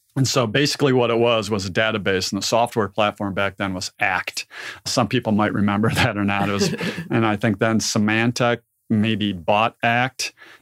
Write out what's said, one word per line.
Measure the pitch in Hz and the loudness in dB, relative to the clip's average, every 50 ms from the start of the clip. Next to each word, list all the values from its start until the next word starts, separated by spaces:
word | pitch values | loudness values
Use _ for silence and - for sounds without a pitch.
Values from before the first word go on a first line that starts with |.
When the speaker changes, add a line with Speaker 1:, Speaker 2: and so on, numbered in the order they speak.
| _ _ - | _ _ -2
Speaker 1:
And | 139 135 | -2 0
so | 113 - 135 120 | 0 2 0 0
basically | 104 110 139 147 147 - - 143 139 131 | 0 2 0 0 0 0 0 2 2 4
what | 127 120 117 | 4 2 2
it | 117 117 | 2 2
was, | 117 120 117 110 101 101 | 4 4 2 2 0 0
was | 110 98 95 | -2 -2 -2
a | 101 | -2
database, | 85 110 110 110 110 107 90 101 95 90 - - | 0 0 0 2 0 -2 0 0 0 0 0 -2
and | 104 92 | -4 -4
the | - | -2
software | - 120 113 120 113 - 117 101 | 0 2 2 2 2 0 -2 -2
platform | 95 - - 104 104 98 - 104 98 92 | -2 0 0 0 0 0 -2 -6 -4 -2
back | 98 101 98 92 | -2 -4 -4 -4
then | - 101 98 92 | -4 -6 -4 -4
was | 92 - - - - | -6 -8 -8 -6 -2
Act. | 107 98 92 92 - - - - - - - - - - - - - | -2 0 0 -2 -4 -6 -10 -12 -12 -12 -14 -16 -16 -16 -14 -12 -8
Some | - - 135 113 | -4 0 0 0
people | 101 - 120 - 113 | 0 0 -2 0 0
might | 107 104 107 101 95 | 2 2 2 0 0
remember | 107 101 104 101 104 110 110 | 0 0 0 2 2 0 0
<laughs> | - | 0
that | - - - 104 | 0 0 0 0
or | 101 101 | 0 0
not. | 98 101 101 101 101 | 0 0 0 0 0
It | 101 | 0
was, | 98 101 156 - - 123 - | 0 -2 -2 -2 -4 -6 -8
Speaker 2:
<laughs> | - - 165 - | -8 -8 -6 -2
Speaker 1:
and | - 123 113 | 0 0 2
I | 110 104 | 2 0
think | 101 - 117 104 - | 0 0 0 0 2
then | 117 113 113 107 | 0 0 2 0
Symantec | - - - 117 104 107 110 113 117 120 117 - 123 120 120 117 _ _ _ _ _ - | 0 0 0 0 2 2 2 2 2 0 0 0 0 0 0 -2 _ _ _ _ _ -2
maybe | 117 107 104 113 110 101 107 101 | 0 2 2 0 0 0 -2 -2
bought | 98 87 80 - 104 104 113 110 - - - | -4 -4 0 0 2 2 2 0 -2 -2 0
Act, | 117 117 123 127 131 - - - - - - - - - - | 0 2 2 0 -2 -4 -6 -10 -10 -10 -14 -20 -20 -20 -18